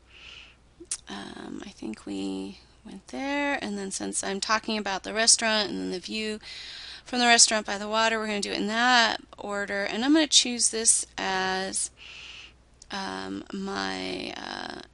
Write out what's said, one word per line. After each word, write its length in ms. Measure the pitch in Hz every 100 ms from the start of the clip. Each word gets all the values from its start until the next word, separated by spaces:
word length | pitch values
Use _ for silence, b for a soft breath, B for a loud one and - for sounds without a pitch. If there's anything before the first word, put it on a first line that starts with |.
| B B B B B B _ - 349 - -
um, 540 | 196 - - - 50
I 60 | -
think 340 | - 220 214
we 540 | - 196 196 190 196 196 b b
went 220 | 214 196 -
there, 500 | 254 269 285 285 285
and 160 | 214 202
then 120 | 196
since 320 | - 202 196
I'm 180 | 196 196
talking 360 | - 220 - 214
about 280 | 196 190
the 100 | 190
restaurant 560 | 202 226 - 226 220 208
and 80 | 190
then 120 | 185
the 80 | 185
view 400 | - 214 214 214 B B B B B B
from 160 | - 247
the 60 | 240
restaurant 380 | 233 - 220 214
by 120 | 202
the 100 | 208
water, 300 | 220 226 220
we're 80 | 214
gonna 140 | 208
do 100 | 202
it 80 | 190
in 80 | 202
that 560 | 226 247 247 226 - - -
order, 460 | 208 202 196 202
and 200 | 202 208
I'm 80 | 262
gonna 140 | 311 302
choose 420 | - 247 240 220
this 380 | 220 226 - - -
as, 720 | 190 190 190 190 190 202 - B B B B B B - _ _ -
um, 540 | 202 190 190 190 196 -
my, 800 | 196 196 196 95 95 92 - - -
uh, 440 | - 98 50 - -